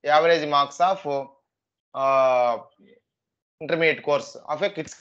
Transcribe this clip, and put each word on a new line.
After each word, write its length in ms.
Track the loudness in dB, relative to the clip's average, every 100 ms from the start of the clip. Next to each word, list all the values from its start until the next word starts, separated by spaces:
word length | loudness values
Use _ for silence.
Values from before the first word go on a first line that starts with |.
average 420 | 2 2 4 2 2 0
marks 240 | -2 0 0
of, 100 | 0 -4 -6 -8 _ _ _ _ _ _ -4
uh, 500 | 0 2 4 2 2 -2 -8 _ _ _ _ _ _ _ _ _
intermediate 400 | -6 0 0 -2 -2
course 220 | -4 -4 -18 -10
of 80 | -6 -6
a 40 | -6
kids 180 | -14 -2